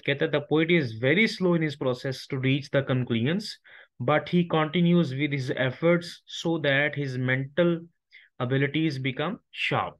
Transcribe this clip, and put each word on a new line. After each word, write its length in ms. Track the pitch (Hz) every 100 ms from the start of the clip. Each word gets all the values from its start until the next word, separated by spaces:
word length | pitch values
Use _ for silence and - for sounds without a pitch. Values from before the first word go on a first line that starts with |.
| -
कहता 180 | 139
है, 80 | 156
"The 80 | 147
poet 300 | - 151 160 175
is 80 | 131 110
very 340 | 131 165 220 220
slow 200 | 180 170
in 100 | 156
his 140 | 143
process 340 | 135 120 135 131 -
to 60 | 139
reach 300 | 131 139 135
the 120 | 143 131
conclusions, 540 | 127 123 117 123 185 - - _ - - -
but 220 | 123 151 151
he 100 | 175 175
continues 580 | 160 156 170 170 175 151
with 200 | 131 147
his 180 | 139 131
efforts 560 | - 131 123 165 175 170 - - -
so 140 | 175 165 147
that 320 | 139 147 143
his 200 | 143 127 127
mental 560 | 127 135 160 175 170 170 _ _ - - -
abilities 560 | 123 135 139 151 160 131
become 380 | 131 131 151 226 _ - -
sharp." 240 | 127 90